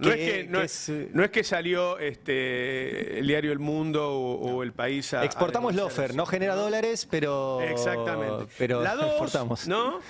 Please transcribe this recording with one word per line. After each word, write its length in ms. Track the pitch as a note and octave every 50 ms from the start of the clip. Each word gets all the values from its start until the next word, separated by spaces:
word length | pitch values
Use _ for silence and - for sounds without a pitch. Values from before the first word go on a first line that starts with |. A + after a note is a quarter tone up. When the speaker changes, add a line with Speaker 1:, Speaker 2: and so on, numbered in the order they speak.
Speaker 1:
No 80 | C3+ E3+
Speaker 2:
que, 40 | A3+
Speaker 1:
es 200 | A3+ D#3+ E3+ E3+
que, 160 | F#3+ F3+ E3+
no 100 | F3 F#3
Speaker 2:
que 60 | F#3+
Speaker 1:
es, 60 | E3
Speaker 2:
es, 180 | - - - -
eh, 200 | D3+ D3+ C#3+ - -
Speaker 1:
no 100 | C#3+ F#3
es 60 | G#3
que 140 | - A3+ G3+
salió, 560 | - - F3 E3+ F3 F3+ F3 F3+ F3+ F3+ F#3+
este, 1200 | D#3 D3 C3 - - - C#3 C3 C3 C3 B2+ B2 B2 B2+ C3 C3 C3 C3+ A#2 G2+ - - - G#2+
el 80 | C3+ C#3
diario 240 | C#3+ D3+ D3+ D3+
El 80 | D3 C#3+
Mundo 500 | D3 D3 D3+ D#3 D#3 D#3+ D3+ D3+ D3+ D3
o, 460 | C#3 C3+ B2+ B2 B2 - - B2 B2
o 80 | B2+ B2+
El 100 | A#2+ A#2
País 400 | - A#2+ B2 C#3 C#3 C3+ - -
a, 80 | C3+
a 40 | A#2+
Speaker 2:
Exportamos 480 | C#3+ - - F3+ E3+ - A#3+ A#3+ A#3+ F#3
Speaker 1:
denunciar 220 | F#3 G3+ E3+ - -
Speaker 2:
lofer, 120 | C#3 B2+
Speaker 1:
eso, 60 | B2 C#3
Speaker 2:
no 80 | E3+
genera 300 | E3+ F#3 F#3 F#3 G3 F#3+
Speaker 1:
¿no? 60 | F#3+
Speaker 2:
dólares, 460 | G3+ G#3+ G#3+ A3 A3 A3+ A#3 G#3+ - -
pero 520 | - D#3+ D3+ D3 C#3+ C#3 C3+ C3+ C3 B2+
Speaker 1:
Exactamente. 920 | B2+ - - A#2+ A#2+ A#2+ - A#2 A#2 A2+ - A2+ A2 G#2+ G#2+ A2 A2 G#2+ - -
Speaker 2:
pero 240 | B2+ B2 B2 A#2+
Speaker 1:
La 140 | A#2+ F3+ G#3+
dos, 100 | C4 D#4
Speaker 2:
exportamos. 640 | D#4 D4+ D4+ D#4+ D4+ - D3 B2+ A#2 A#2+ A2+ - E3
Speaker 1:
¿no? 320 | F3+ G#3+ A#3 B3+ D#4+ F#4 - -